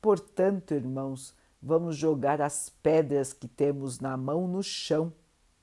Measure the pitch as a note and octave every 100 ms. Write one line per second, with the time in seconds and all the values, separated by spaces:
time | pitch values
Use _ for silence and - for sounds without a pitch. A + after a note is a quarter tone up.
0 | G#3+ G3 - - G3 G3 - D3 B2 C3
1 | C3+ C3 - _ _ _ - E3 E3+ D3+
2 | D#3+ D3 C3+ D3 D3 - - _ D#3 D#3+
3 | D3 C#3 C3 - A#2+ - C#3 C#3 C3+ B2
4 | C3+ C3 C3 D#3 F#3 F#3 G3 - - D#3
5 | E3 D#3+ _ _ _ _